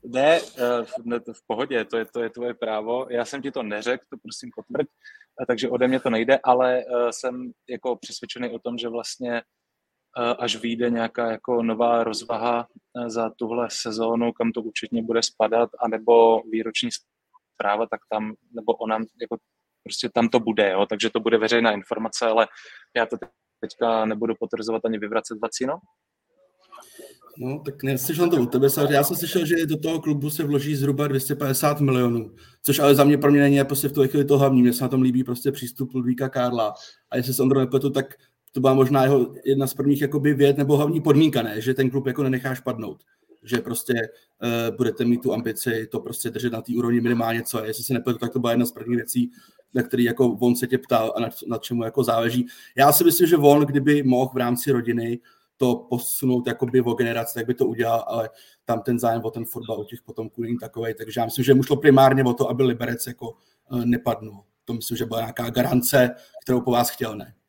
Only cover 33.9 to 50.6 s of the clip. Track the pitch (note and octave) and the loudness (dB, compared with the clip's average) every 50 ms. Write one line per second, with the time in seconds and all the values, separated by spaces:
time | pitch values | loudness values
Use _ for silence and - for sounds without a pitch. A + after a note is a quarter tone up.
33.9 | C#3+ D3+ C3+ C3 - D3 C#3 C#3 C#3+ C#3 C#3 C3+ C3 B2+ B2 B2 A#2 - C3+ B2 | 2 2 2 2 4 0 4 4 4 6 6 6 6 6 6 6 4 2 -2 0
34.9 | C3+ C3 B2+ B2+ B2 B2+ B2+ B2 B2 A#2+ - C#3+ C3+ - B2+ A#2+ - - C3+ C3 | 2 2 2 2 2 0 -2 -2 -6 -4 -4 -4 -4 -4 -10 -12 -8 -8 -8 -6
35.9 | - C3 A#2+ B2 B2+ B2 C3+ B2+ - C3 B2 B2 A#2+ A#2 A2 G#2 - - - - | -4 -4 -2 -2 -2 -2 -4 -4 -2 -2 -2 0 0 -2 -2 -4 -4 -10 -20 -20
36.9 | - _ _ _ - B2+ A#2+ B2 C3 - B2+ C3 C#3 C3+ C3 B2+ - C3+ C#3 C#3 | -20 _ _ _ -4 -4 -2 -2 0 2 2 4 4 4 2 2 0 0 0 0
37.9 | - F3+ - - - _ _ _ _ _ _ _ _ C3+ B2+ C3+ C3 C3+ C3+ B2 | -2 -2 -4 -4 -12 _ _ _ _ _ _ _ _ 2 4 4 6 6 4 4
38.9 | C#3+ C3+ C3 C3+ C#3+ C3 A#2+ - - - - C3 C#3 C3+ C#3 C3+ - - C3+ C#3+ | 4 4 4 4 4 4 2 0 -4 -6 -2 0 0 0 0 -2 -4 -2 0 0
39.9 | C#3+ C#3+ D3 C#3 D3 C#3+ C3+ D3 D3 C#3 C#3+ C#3+ C#3 D3 C#3+ C#3 D3+ C#3+ D3 D3 | 2 2 0 -2 -2 0 0 0 4 4 4 4 4 2 2 2 2 2 2 0
40.9 | E3+ D#3+ B2+ D#3+ C#3+ C#3+ D#3+ D3+ C3 B2+ A2+ G#2+ G#2+ G#2+ G#2+ B2+ B2+ C3+ C3+ B2+ | -2 0 2 4 6 6 6 4 2 0 -2 -2 -6 -4 -2 -2 0 2 0 0
41.9 | B2+ C#3 B2+ C3 B2 - C#3+ C3 B2+ B2 B2+ C3+ C3 B2+ _ C3 B2 A2+ A2+ F2 | 0 -2 -4 -2 -2 -2 -2 -2 -2 -2 -4 -6 -6 -6 _ -8 -8 -6 -10 -12
42.9 | D2+ _ _ _ _ _ _ _ - _ _ G#2+ B2 A#2 - B2 A#2+ - - - | -14 _ _ _ _ _ _ _ -20 _ _ -4 -4 -4 -2 -4 -8 -8 -2 -2
43.9 | B2 A#2 A2+ - - _ _ _ _ _ - A#2+ A#2 A#2 A#2 A2+ G#2 - B2 A#2 | -2 -2 -2 -6 -10 _ _ _ _ _ -4 -2 -2 -2 -2 -4 -2 -2 -2 -2
44.9 | G#2 - A#2+ A#2+ A#2+ A#2+ - B2+ G2+ A2+ - A2+ A2 - - B2 A2 A2 A2 - | 0 0 0 0 0 2 0 -2 -4 -2 -4 -6 -8 -4 -4 -4 -4 -4 -6 -6
45.9 | - - - - A#2+ - - - - - A#2+ A#2+ A2+ A2+ A2+ - A#2 A#2+ A#2+ A#2 | -8 -10 -8 -8 -10 -8 -8 -8 -6 -4 -6 -4 -6 -6 -8 -4 -4 -2 0 0
46.9 | A#2+ A#2+ A2+ A#2+ A#2+ A#2 A2+ A2+ A2+ A#2 A2+ - - A2+ G#2+ A2 G#2+ - A#2+ - | 0 0 2 0 0 0 0 -2 -2 -4 -6 -6 -6 -6 -6 -6 -8 -8 -6 -6
47.9 | A#2 A2+ - B2+ A#2 - A#2+ A#2 - B2+ A#2+ A#2 A#2 A#2+ A#2+ A#2+ - - A2+ A#2 | -6 -4 -2 -4 -4 -4 -6 -4 -4 -2 -2 0 0 0 0 -2 -4 -10 -6 -4
48.9 | B2 A#2+ A#2 - - B2 B2 B2 _ - _ _ _ _ _ _ - B2+ A2+ - | -4 -4 -4 -2 -2 -2 -2 -2 _ -18 _ _ _ _ _ _ -4 -4 -2 -2
49.9 | - A#2+ A#2+ A#2 A#2 - C3 A#2+ G#2 G#2 B2 B2 A#2 A#2+ | 0 0 0 0 2 2 2 2 2 2 2 2 2 2